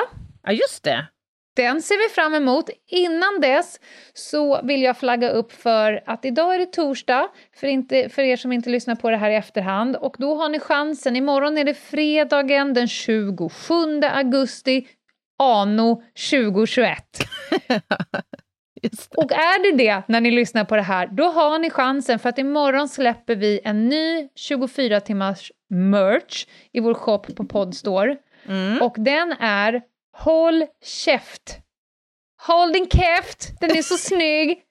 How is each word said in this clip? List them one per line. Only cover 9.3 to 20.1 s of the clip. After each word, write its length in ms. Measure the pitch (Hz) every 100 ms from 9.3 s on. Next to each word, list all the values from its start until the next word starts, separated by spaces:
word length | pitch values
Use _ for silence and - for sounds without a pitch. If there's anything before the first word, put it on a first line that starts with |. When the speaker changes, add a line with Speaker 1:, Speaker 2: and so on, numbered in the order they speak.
| 214
Speaker 2:
efterhand. 600 | 208 214 185 196 240 247
Och 200 | 254 -
då 160 | 277 302
har 140 | 311
ni 100 | 302
chansen. 560 | - 294 294 294 262 247
Imorgon 420 | 285 277 294 302
är 60 |
det 100 | 285
fredagen 1000 | 285 - 285 302 302 294 285 269 277 277
den 140 | 240 240
tjugosjunde 1200 | - - 220 202 185 165 - - 339 320 302 285
augusti, 760 | 269 262 269 262 - - 262 254 _ _ _ _ -
anno 640 | 269 214 202 214 226 233 - -
tjugotjugoett. 1000 | - 285 214 190 220 - 214 156 - - - - - 370
Speaker 1:
<laughs> 380 | - 220 - - - - - - _ _ _ -
Just 300 | 220 - -
det. 60 | -
Speaker 2:
Och 140 | 294
är 400 | - 330 381 392
det 60 | 277
det 200 | 220 196
när 140 | 196